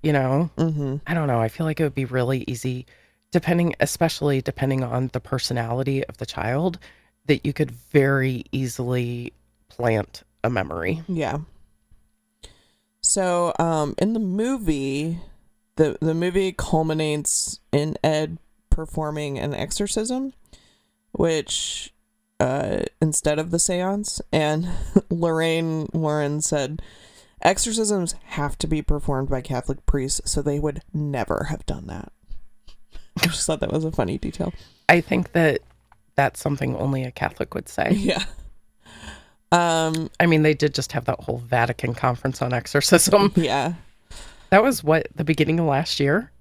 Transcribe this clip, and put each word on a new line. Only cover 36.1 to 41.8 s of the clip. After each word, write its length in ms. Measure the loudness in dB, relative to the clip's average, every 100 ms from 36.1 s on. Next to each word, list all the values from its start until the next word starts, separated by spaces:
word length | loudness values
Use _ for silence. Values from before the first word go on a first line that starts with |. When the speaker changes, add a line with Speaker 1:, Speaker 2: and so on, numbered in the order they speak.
| 0
Speaker 1:
that's 240 | 0 0
something 340 | -4 -2 -2 -2
only 280 | -2 -2
a 80 | -4
Catholic 420 | -4 -6 -4 -8 -8
would 140 | -8
say. 220 | -2 0
Speaker 2:
<laughs> 40 | 2
Yeah. 300 | 2 -2 -4 -8 -16 -20 -20 _ -20 -20 -18 -18 -20 _ _
Um, 600 | 2 4 2 2 0 -4 2
Speaker 1:
I 60 | 4
mean, 180 | 6
they 100 | 6
did 200 | 4 2
just 180 | 0 -4
have 140 | -4 -2
that 160 | -4
whole 160 | -4 -6
Vatican 560 | 0 0 2 0